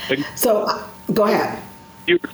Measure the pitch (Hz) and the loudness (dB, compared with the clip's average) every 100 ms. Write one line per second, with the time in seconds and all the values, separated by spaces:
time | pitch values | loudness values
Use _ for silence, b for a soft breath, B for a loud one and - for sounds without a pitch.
0 | B - B - 240 208 214 - - - | B -2 B 0 2 2 0 -4 -8 -10
1 | - 208 208 196 - - - - - - | -2 2 4 2 0 -6 -12 -18 -20 -8
2 | - 175 - | 0 0 0